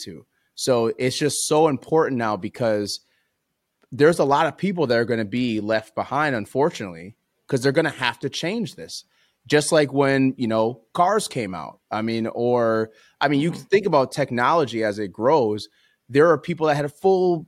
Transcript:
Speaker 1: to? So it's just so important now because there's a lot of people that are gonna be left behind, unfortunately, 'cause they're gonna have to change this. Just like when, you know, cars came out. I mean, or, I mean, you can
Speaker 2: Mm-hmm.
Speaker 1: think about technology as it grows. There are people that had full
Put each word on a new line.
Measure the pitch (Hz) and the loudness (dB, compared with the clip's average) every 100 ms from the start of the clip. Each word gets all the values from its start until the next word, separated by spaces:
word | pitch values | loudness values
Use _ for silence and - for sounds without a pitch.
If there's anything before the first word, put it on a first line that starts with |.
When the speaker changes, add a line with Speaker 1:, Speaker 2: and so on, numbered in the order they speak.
Speaker 1:
to? | - 76 - _ _ | -14 -18 -20 _ _
So | - - 120 117 - | -6 0 2 0 -2
it's | 127 - | -4 -2
just | 147 - - | -2 -2 0
so | 151 160 | 2 2
important | 135 - 160 135 127 | 0 -2 0 0 -2
now | 113 101 | -2 -4
because | 101 - 117 107 104 - _ _ _ _ _ _ _ _ _ | -6 -4 -2 -2 -4 -8 _ _ _ _ _ _ _ _ _
there's | 123 151 170 | 4 4 4
a | |
lot | 143 143 160 | 2 2 0
of | - | -2
people | 190 175 131 | -4 -2 0
that | 117 | 0
are | |
gonna | 117 113 | 0 -2
be | 101 123 123 107 | -4 -2 -2 -2
left | 104 110 - | -2 -2 -2
behind, | - 95 135 151 | -8 -4 -2 -2
unfortunately, | 120 110 127 160 - 98 82 92 - _ _ - | -2 -4 -2 -2 -2 -10 -12 -18 -20 _ _ -4
'cause | 131 | -2
they're | 135 | 0
gonna | 139 156 | 0 0
have | 127 123 - | 0 -2 -2
to | 139 | -6
change | - 165 233 170 | -6 -6 -4 -6
this. | - 80 - - _ _ _ 117 | -10 -16 -16 -18 _ _ _ 0
Just | 147 147 | 0 2
like | 160 143 | 2 2
when, | 135 135 135 131 131 | 2 2 4 2 0
you | 113 | 0
know, | 110 113 127 _ | 0 0 -2 _
cars | - 180 214 - | 0 2 2 -2
came | 135 101 | -6 -6
out. | 87 58 - _ | -8 -12 -16 _
I | 107 | -4
mean, | 110 113 110 | -2 -2 -4
or, | - 120 120 113 113 110 _ _ _ | -2 0 2 2 0 -2 _ _ _
I | 143 | 0
mean, | 139 | 0
you | 165 | 0
can | 143 | -4
Speaker 2:
Mm-hmm. | - | 0
Speaker 1:
think | 202 190 | 0 4
about | 147 127 | 2 2
technology | - 135 120 127 165 127 113 | -2 -4 0 2 2 0 -2
as | 107 101 | -2 -2
it | 101 | -6
grows. | 87 120 156 110 107 - _ _ _ - | -2 2 2 2 -2 -8 _ _ _ -2
There | 135 170 | 4 4
are | 156 | 4
people | - 160 156 | -2 -2 0
that | 147 | 0
had | 143 | -2
full | - 190 190 180 165 | -2 2 2 2 0